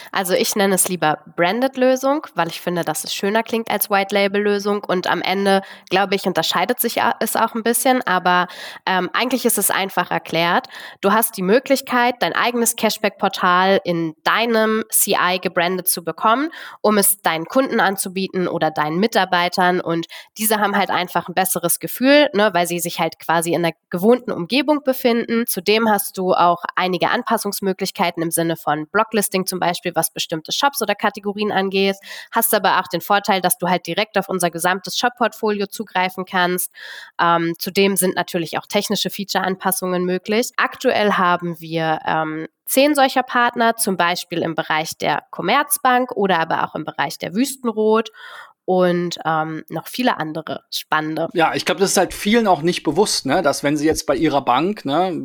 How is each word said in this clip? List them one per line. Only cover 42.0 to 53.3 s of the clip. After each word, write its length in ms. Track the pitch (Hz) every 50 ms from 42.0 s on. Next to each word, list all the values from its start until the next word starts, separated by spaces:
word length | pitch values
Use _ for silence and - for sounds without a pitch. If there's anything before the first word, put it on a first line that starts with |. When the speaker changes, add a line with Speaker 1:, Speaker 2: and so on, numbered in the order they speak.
| - -
Speaker 1:
ähm, 400 | 165 160 160 156 156 156 160 - _ _ _
zehn 300 | - - 262 277 294 294
solcher 260 | 277 262 262 - 262
Partner, 540 | 254 - - 247 240 240 - 240 233 226 226
zum 200 | - - 214 190 170
Beispiel 420 | 170 175 180 175 - - 175 165
im 160 | - 160 160
Bereich 420 | 156 160 - 160 156 160 - - -
der 260 | - 156 151 - - _
Commerzbank 840 | - - 165 180 226 277 294 294 - - - 262 254 247 254 254 -
oder 260 | 196 202 185 180 165
aber 240 | 165 170 160 - -
auch 100 | - -
im 120 | 165 151
Bereich 340 | - - - 143 160 - -
der 160 | - 156 170
Wüstenrot 720 | 214 269 277 - - - 233 208 214 214 214 220 220 226 - - - - - - - - - _ _ _
und, 540 | - 185 185 180 180 175 175 175 175 - - -
ähm, 380 | 156 160 156 156 160 156 156 - -
noch 180 | - 160 - -
viele 300 | - - 247 240 - -
andere 420 | 156 156 156 160 156 - 135 - - _
spannende. 580 | - - - - - 156 156 156 156 160 165 - -
Speaker 2:
Ja, 220 | - 160 147 123
ich 100 | 160 -
glaub, 140 | - 180 170
das 120 | 196 180
ist 60 | - 202
halt 160 | 180 160 -
vielen 320 | - - 208 214 240 226
auch 160 | 202 180 147
nicht 220 | 151 175 175 - -
bewusst, 420 | 165 139 175 214 202 - - -
ne, 160 | 139